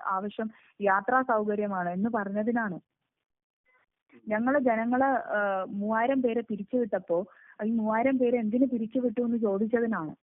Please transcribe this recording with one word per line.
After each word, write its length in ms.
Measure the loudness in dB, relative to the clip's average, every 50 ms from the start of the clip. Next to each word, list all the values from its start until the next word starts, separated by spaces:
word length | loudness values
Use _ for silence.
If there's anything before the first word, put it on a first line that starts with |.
| -4
ആവശ്യം 440 | -4 -4 -2 -4 -4 -6 -6 -6 -6 -8 -12 _ _ _ -2
യാത്രാ 400 | 2 4 4 4 4 2 2 2
സൗകര്യമാണ് 680 | 2 2 2 2 2 0 0 0 -2 -2 -2 -2 -2 -2
എന്ന് 200 | -2 -2 0 0
പറഞ്ഞതിനാണ്. 680 | 0 -2 -2 -2 -2 -2 -2 0 0 0 0 -2 -4 -8 -10 _ _ _ _ _ _ _ _ _ _ _ _ _ _ _ _ _ _ _ _ _ _ _ _ _ -20 -18 -8 -4
ഞങ്ങള് 320 | -2 0 2 2 2 2
ജനങ്ങളെ, 480 | 4 2 2 2 0 0 2 2 2 2
ആ, 560 | 2 0 -2 -2 -2 -2 0 0 0 -2 -4
മൂവായിരം 580 | -4 -6 -4 -2 0 0 2 2 2 2 2
പേരെ 200 | 2 2 0 -2
പിരിച്ചുവിട്ടപ്പോ 840 | -2 -4 -6 -6 -4 -2 -2 0 0 0 -2 -4 -2 -2 -2 -2 -2 -4 -8 -20 -20 -20 -10 -6 -4
ഈ 80 | -2
മൂവായിരം 460 | 0 0 0 0 2 2 2 2 2 2
പേരെ 220 | 2 2 2 2
എന്തിന് 260 | 0 0 0 2 2
പിരിച്ചുവിട്ടു 560 | 2 0 -2 -4 -2 -2 0 0 0 0 0
എന്ന് 160 | 0 0 0 0
ചോദിച്ചതിനാണ്. 800 | 0 0 0 0 0 0 0 0 0 0 -2 -2 -4 -6 -8 -12